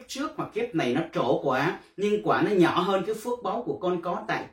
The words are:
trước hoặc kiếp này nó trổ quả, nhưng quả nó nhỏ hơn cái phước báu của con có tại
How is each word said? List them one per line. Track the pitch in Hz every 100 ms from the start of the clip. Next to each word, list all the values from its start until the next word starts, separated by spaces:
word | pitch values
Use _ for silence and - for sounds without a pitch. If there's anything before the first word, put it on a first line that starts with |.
| -
trước | 262 320 -
hoặc | -
kiếp | 208 240
này | 165 123
nó | 139 160
trổ | - 123 -
quả, | - - 156 196 - -
nhưng | 208 208
quả | 160 127
nó | 180
nhỏ | 196 165 170
hơn | 180 190 190
cái |
phước | 214 247 240
báu | 190 240 -
của | -
con | 180 180
có | 175 190 -
tại | 143 139